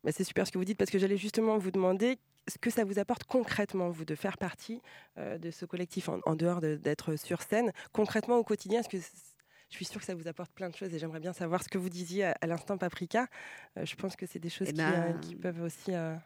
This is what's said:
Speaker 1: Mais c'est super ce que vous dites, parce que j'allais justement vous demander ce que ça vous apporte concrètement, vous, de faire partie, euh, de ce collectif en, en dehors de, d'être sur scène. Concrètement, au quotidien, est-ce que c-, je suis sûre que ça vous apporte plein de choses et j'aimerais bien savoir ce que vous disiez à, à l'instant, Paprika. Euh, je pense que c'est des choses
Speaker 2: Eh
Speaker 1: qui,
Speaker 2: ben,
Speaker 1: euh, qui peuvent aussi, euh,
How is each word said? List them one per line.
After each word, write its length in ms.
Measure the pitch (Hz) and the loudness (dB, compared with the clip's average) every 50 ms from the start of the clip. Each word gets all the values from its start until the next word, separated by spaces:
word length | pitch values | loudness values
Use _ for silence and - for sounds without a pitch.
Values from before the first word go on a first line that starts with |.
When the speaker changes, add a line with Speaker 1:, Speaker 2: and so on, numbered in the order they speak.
| - | 0
Speaker 1:
Mais 80 | 156 | -2
c'est 140 | 156 - 190 | 0 0 -2
super 200 | - - 170 190 | 0 2 2 0
ce 60 | - | 2
que 60 | - | 0
vous 80 | 185 185 | -2 0
dites, 120 | 185 220 | 0 2
parce 120 | - 196 - | 0 0 2
que 80 | - 196 | 4 2
j'allais 160 | 190 196 202 | 4 4 2
justement 420 | 196 190 214 - 226 226 226 214 | 0 0 0 2 2 4 4 4
vous 140 | 214 185 190 | 4 2 2
demander 460 | 180 196 185 185 185 196 214 247 262 - _ _ _ _ _ - | 2 4 4 4 4 6 4 2 2 0 _ _ _ _ _ -12
ce 80 | - | -10
que 120 | - - 240 | -2 -2 0
ça 140 | 226 - 220 | 2 2 2
vous 160 | 196 202 208 | 2 2 0
apporte 240 | 202 - 233 - - | 0 0 -2 -4 -2
concrètement, 680 | - - 262 233 - - - 208 202 - 190 180 175 | 2 2 2 2 2 2 0 0 2 2 0 0 0
vous, 140 | 175 160 160 | 0 -4 -4
de 120 | 156 156 | -4 -4
faire 220 | 147 - 190 180 | -2 -2 -4 -4
partie, 440 | - 196 175 - - - - 226 240 - - - - - _ _ | -2 -4 -4 -4 -8 -10 -10 -10 -10 -10 -16 -20 -20 -20 _ _
euh, 200 | - - - - | -10 -8 -6 -6
de 120 | 170 165 170 | -6 -6 -8
ce 140 | 160 - 180 | -8 -8 -10
collectif 440 | 170 - 175 180 - - 190 - - | -8 -4 -4 -4 -2 -4 -4 -2 -2
en, 100 | 160 180 - | -2 2 2
en 100 | - 160 | 2 4
dehors 240 | 156 165 175 175 175 | 4 4 2 2 2
de, 160 | 160 151 151 | 2 0 0
d'être 400 | 147 - 147 147 - - - 156 | 2 2 0 0 0 0 -2 -2
sur 280 | 151 - - 175 170 - | -2 -2 -4 -4 -4 0
scène. 280 | - - 214 240 226 - - - - _ | 2 2 4 4 2 0 -2 -14 -4 _
Concrètement, 420 | - 214 - - 220 - - 240 240 | 2 2 4 2 0 2 6 4 4
au 40 | 226 | 6
quotidien, 380 | - 214 - - 190 208 233 | 4 0 0 2 0 2 2
est-ce 80 | 233 - | 2 0
que 100 | - 185 | -4 -6
c-, 100 | 170 - - - - - _ _ - _ _ - - _ | -6 -8 -16 -20 -20 -20 _ _ -20 _ _ -20 -20 _
je 60 | - | -10
suis 80 | - 185 | -10 -10
sûre 160 | - - 214 | -8 -8 -8
que 40 | - | -6
ça 100 | - 185 | -6 -6
vous 120 | 170 160 | -6 -6
apporte 240 | 170 160 - 180 - | -8 -6 -8 -10 -10
plein 180 | _ - 190 180 | _ -6 -6 -6
de 60 | 165 | -6
choses 180 | - 196 190 170 | -6 -6 -4 -4
et 60 | 156 | -4
j'aimerais 220 | 160 160 160 160 | -4 -4 -6 -4
bien 100 | 156 180 | -4 -6
savoir 320 | 175 - 180 165 170 185 - | -4 -2 0 2 2 0 0
ce 60 | - | 0
que 80 | - | -2
vous 100 | 190 180 | -2 0
disiez 380 | 185 175 175 180 165 180 196 196 | 0 -2 -4 -6 -2 0 2 4
à, 100 | 175 - - | 4 2 2
à 60 | - | 2
l'instant, 300 | 165 170 160 - - 202 | 0 0 -2 0 -4 -2
Paprika. 500 | 180 190 175 - - 180 165 - 220 254 - - - - - - - - - _ | 0 0 -2 -2 -2 -6 2 2 2 2 2 -6 -14 -16 -14 -16 -16 -18 -14 _
Euh, 80 | - 180 | -6 -6
je 100 | 160 - | -6 -4
pense 220 | - - 190 180 | -4 -6 -6 -6
que 80 | - 185 | -6 -10
c'est 140 | 180 - 170 | -10 -8 -6
des 100 | 160 170 | -6 -6
choses 180 | - - 190 | -4 -2 -2
Speaker 2:
Eh 60 | 190 151 | -2 2
Speaker 1:
qui, 40 | 156 | 2
Speaker 2:
ben, 120 | 160 156 165 | 4 4 4
Speaker 1:
euh, 260 | 170 170 170 170 165 | 4 4 2 0 -2
qui 160 | 151 165 175 | -4 -10 -10
peuvent 240 | - - 180 170 170 | -4 -4 -4 -2 -2
aussi, 320 | 170 165 - - - 202 185 | -4 -6 -6 -6 -4 -2 -2
euh, 180 | 175 165 160 160 165 160 | 0 -2 -2 -4 -6 -10